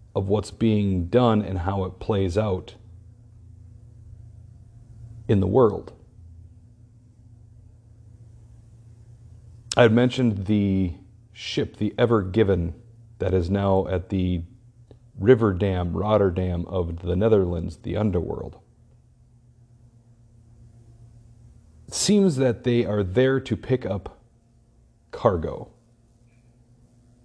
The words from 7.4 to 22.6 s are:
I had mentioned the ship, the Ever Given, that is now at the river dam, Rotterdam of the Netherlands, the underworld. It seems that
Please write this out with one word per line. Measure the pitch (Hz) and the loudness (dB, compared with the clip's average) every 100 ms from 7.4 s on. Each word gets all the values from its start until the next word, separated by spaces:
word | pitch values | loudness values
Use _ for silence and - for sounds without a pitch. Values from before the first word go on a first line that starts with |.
| - - - - _ - - - - - - - - - - - - - - - - - - - | -20 -20 -20 -20 _ -20 -20 -20 -20 -20 -20 -20 -20 -20 -20 -20 -20 -20 -20 -20 -20 -20 -4 4
I | |
had | 120 | 6
mentioned | 113 123 123 123 101 95 | 6 2 2 0 0 0
the | 107 101 95 92 82 - - - | 0 2 0 0 -4 -14 -20 -20
ship, | - - - - - | -18 -8 -6 -6 -4
the | 107 - | -6 0
Ever | 120 117 | 2 2
Given, | 92 98 101 90 85 - - - - - | 0 0 2 2 0 -6 -16 -20 -20 -6
that | 95 | -2
is | 92 85 | 0 0
now | 101 98 95 92 | 0 2 2 0
at | 90 87 | -4 -4
the | 98 90 87 85 - - _ - - - - | -2 -2 -2 -6 -16 -20 _ -20 -20 -20 -2
river | 98 123 110 | 4 4 4
dam, | 92 98 92 87 87 | 0 -2 -2 -2 -4
Rotterdam | 104 107 98 87 92 87 - | 0 2 2 0 -2 -4 -4
of | 95 85 85 | -4 -4 -6
the | 87 90 | -4 0
Netherlands, | 110 107 90 87 87 85 | 2 4 2 -2 -6 -10
the | - 98 | -8 -2
underworld. | 107 90 82 - - - _ _ _ _ _ _ _ _ _ _ _ _ - _ _ _ _ - - - - - - - - - - - - - - - - | -2 -2 -4 -8 -10 -16 _ _ _ _ _ _ _ _ _ _ _ _ -20 _ _ _ _ -20 -20 -20 -20 -20 -20 -20 -20 -20 -20 -20 -20 -20 -20 -20 -14
It | |
seems | - - 208 196 135 | -6 0 2 2 2
that | 131 110 | 0 0